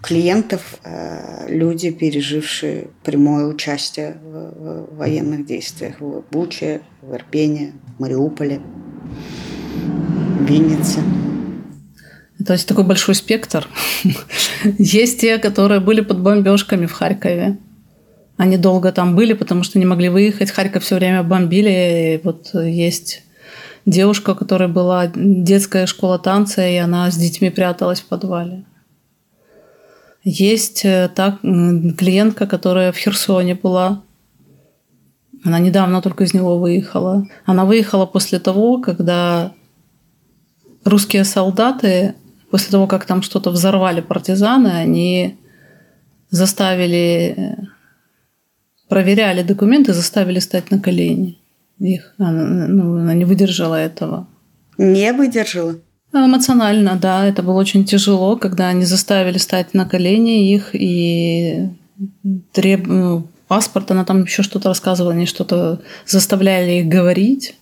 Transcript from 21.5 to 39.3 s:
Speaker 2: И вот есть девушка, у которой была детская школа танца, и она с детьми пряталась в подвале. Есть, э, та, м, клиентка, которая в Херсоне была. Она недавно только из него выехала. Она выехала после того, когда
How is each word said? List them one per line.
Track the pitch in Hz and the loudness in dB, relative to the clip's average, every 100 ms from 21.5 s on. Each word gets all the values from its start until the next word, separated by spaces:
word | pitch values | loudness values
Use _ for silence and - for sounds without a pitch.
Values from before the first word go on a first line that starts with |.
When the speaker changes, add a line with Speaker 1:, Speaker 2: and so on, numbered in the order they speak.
| 180 208 185 180 170 165 160 | 2 2 2 2 0 0 0
Speaker 2:
И | 170 | -4
вот | 165 - | -6 -6
есть | 185 165 170 170 170 - - _ _ - - - - - | -4 -2 0 -2 -4 -10 -16 _ _ -20 -20 -20 -4 0
девушка, | 175 196 208 - | 2 2 2 -2
у | 190 | -4
которой | 196 190 185 | -2 0 0
была | 170 180 180 175 | 0 0 0 -2
детская | 170 202 185 170 196 196 190 185 | 0 2 2 2 2 2 -2 -2
школа | - 190 180 | -2 -2 0
танца, | 180 196 208 208 185 | 0 0 0 0 0
и | 175 | 0
она | 170 175 180 | 0 0 0
с | 170 | 0
детьми | 170 170 185 | -2 0 -2
пряталась | 180 180 175 180 180 | 0 -2 0 -4 -4
в | - | -6
подвале. | 185 190 175 175 185 196 _ _ _ _ _ _ _ _ _ _ _ _ _ _ _ | -8 -6 -6 -6 -12 -18 _ _ _ _ _ _ _ _ _ _ _ _ _ _ _
Есть, | 190 - 196 220 - - 202 | -6 0 2 2 -2 -2 0
э, | 185 180 | 2 0
та, | 185 190 202 | 0 -2 -2
м, | - 180 175 175 170 | -2 2 2 2 -2
клиентка, | 160 180 185 214 208 202 | 0 0 2 2 0 -4
которая | 180 185 185 185 | -2 0 0 0
в | 180 | -2
Херсоне | - 196 - 185 180 185 | -4 -4 0 0 0 -2
была. | 190 185 185 202 - _ _ _ _ _ _ _ _ _ _ _ _ - 170 | -2 0 0 -2 -8 _ _ _ _ _ _ _ _ _ _ _ _ -8 -2
Она | 165 | 2
недавно | 180 185 185 185 | 4 4 4 2
только | 190 - | -2 -2
из | 185 | 0
него | 185 180 175 | 2 2 2
выехала. | 175 175 196 185 185 196 196 - - | 2 0 -2 -4 0 -2 -2 -8 0
Она | 185 190 | 2 4
выехала | 226 208 196 185 | 4 2 0 0
после | 180 - 180 | -2 -2 -2
того, | 185 190 226 254 | 0 2 2 2
когда | 254 170 175 175 175 | -2 -2 0 0 0